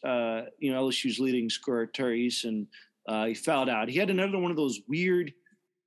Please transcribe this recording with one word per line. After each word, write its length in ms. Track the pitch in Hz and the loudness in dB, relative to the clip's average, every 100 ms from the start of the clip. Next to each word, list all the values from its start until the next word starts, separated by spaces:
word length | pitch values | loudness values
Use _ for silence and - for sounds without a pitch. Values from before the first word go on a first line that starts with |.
uh, 380 | 131 123 117 113 123 - | -2 0 0 -2 -6 -4
you 120 | 143 | -2
know, 60 | 131 | 2
L 120 | 131 | 0
S 140 | 123 127 | 0 -2
U's 120 | 113 | 0
leading 300 | 131 123 113 | 2 2 0
scorer, 380 | - - 120 113 | -2 -2 -2 -2
Tari 420 | - 127 117 120 | -2 0 0 0
Eason, 380 | 117 120 107 104 - - _ - | -2 -2 -4 -6 -12 -20 _ -4
uh, 160 | 110 | 0
he 100 | 113 | 0
fouled 360 | 110 - 143 131 | -2 0 2 2
out. 180 | 113 113 | 0 0
He 100 | 147 | 0
had 120 | 196 | 2
another 280 | 185 196 196 | 2 0 0
one 120 | 175 | 0
of 80 | 156 | 0
those 240 | 143 107 - | 0 -2 -4
weird, 460 | 160 180 180 151 - _ _ _ _ | -2 2 2 0 -8 _ _ _ _